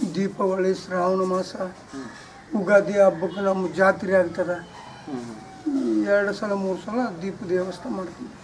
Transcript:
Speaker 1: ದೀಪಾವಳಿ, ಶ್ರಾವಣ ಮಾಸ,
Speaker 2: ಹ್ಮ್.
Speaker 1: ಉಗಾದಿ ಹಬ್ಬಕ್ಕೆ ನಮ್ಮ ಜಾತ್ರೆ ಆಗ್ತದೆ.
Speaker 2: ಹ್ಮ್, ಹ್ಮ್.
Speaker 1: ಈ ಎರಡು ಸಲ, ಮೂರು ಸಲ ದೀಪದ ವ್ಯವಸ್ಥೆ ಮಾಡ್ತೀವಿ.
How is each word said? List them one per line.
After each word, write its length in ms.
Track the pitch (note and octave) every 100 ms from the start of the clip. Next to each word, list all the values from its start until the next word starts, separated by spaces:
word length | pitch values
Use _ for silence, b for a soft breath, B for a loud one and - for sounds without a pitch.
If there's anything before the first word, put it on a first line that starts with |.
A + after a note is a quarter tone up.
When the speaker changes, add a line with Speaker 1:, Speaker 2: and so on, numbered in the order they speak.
| F#3
Speaker 1:
ದೀಪಾವಳಿ, 600 | E3+ G3 - G3 F#3+ F#3
ಶ್ರಾವಣ 420 | F#3 - F3+ F3+ F#3+
ಮಾಸ, 400 | F#3 F#3 F#3 -
Speaker 2:
ಹ್ಮ್. 1040 | F#3 - - C#3 A#2+ - - - - A#3+
Speaker 1:
ಉಗಾದಿ 300 | F3+ G3+ F#3
ಹಬ್ಬಕ್ಕೆ 480 | G#3 G3 E3 F#3 F#3+
ನಮ್ಮ 340 | G3 F#3+ F3+
ಜಾತ್ರೆ 400 | D3+ F#3+ F#3+ F#3+
ಆಗ್ತದೆ. 400 | F#3+ E3+ F#3+ F3
Speaker 2:
ಹ್ಮ್, 680 | F3 E3+ - - - - B2+
ಹ್ಮ್. 840 | A#2+ G#2+ - - D#3 C3+ A#2+ G#2+
Speaker 1:
ಈ 20 |
ಎರಡು 280 | G3+ G3+ G3+
ಸಲ, 200 | G3+ G#3+
ಮೂರು 260 | G3 F#3+ F3+
ಸಲ 200 | - A#3 A#3+ E3
ದೀಪದ 240 | F#3+ E3+ F#3
ವ್ಯವಸ್ಥೆ 420 | F3+ F#3 - B3+
ಮಾಡ್ತೀವಿ. 420 | G3 F3 - - -